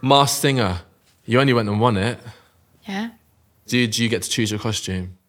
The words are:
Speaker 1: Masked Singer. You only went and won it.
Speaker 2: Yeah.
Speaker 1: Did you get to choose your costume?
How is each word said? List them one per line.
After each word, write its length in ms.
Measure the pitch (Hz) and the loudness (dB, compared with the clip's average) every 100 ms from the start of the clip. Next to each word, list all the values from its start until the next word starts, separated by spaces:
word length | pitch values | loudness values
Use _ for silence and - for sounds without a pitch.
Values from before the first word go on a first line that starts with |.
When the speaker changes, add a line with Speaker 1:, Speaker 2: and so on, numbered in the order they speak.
Speaker 1:
Masked 400 | 131 139 139 - | 4 4 4 2
Singer. 400 | 147 135 104 87 - _ _ _ - | 0 2 0 -2 -8 _ _ _ 0
You 140 | 120 | 2
only 140 | 139 | 4
went 160 | 120 104 | 2 2
and 100 | 104 | 0
won 160 | 120 101 | 2 0
it. 220 | 104 120 - - _ _ _ _ | -2 -6 -14 -20 _ _ _ _
Speaker 2:
Yeah. 280 | - 196 233 - _ _ _ _ - | -12 -8 -10 -12 _ _ _ _ -4
Speaker 1:
Did 300 | 123 120 110 | 0 0 0
you 120 | 117 | -2
get 120 | 107 | -2
to 60 | - | -4
choose 220 | - 107 | -4 -2
your 80 | 104 | -2
costume? 580 | 113 107 - 95 90 90 | -4 -6 -6 -6 -8 -14